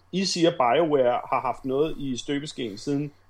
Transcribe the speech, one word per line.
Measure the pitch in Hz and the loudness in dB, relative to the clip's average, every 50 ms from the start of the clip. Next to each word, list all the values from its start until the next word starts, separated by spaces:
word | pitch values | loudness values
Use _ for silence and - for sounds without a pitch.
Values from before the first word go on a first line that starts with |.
| _ _ | _ _
I | - 185 196 | -4 -2 -2
siger, | 175 - 180 160 165 | 0 0 2 2 2
BioWare | - - - 117 123 156 175 156 147 135 127 120 123 - - - | 4 4 2 4 4 4 4 4 4 4 4 4 2 0 -2 -2
har | 139 127 | -2 0
haft | 117 123 117 - - | 0 -2 -4 -4 -4
noget | 131 131 139 151 - 113 104 | -2 0 0 0 0 -2 -6
i | 139 135 123 | -6 -6 -6
støbeskeen | 117 - - 143 143 147 151 - - 127 110 98 107 | -6 -4 -4 -4 -4 -4 -8 -8 -8 -8 -8 -8 -8
siden | - 143 143 139 147 147 - _ _ | -4 -2 -2 -2 -2 -6 -10 _ _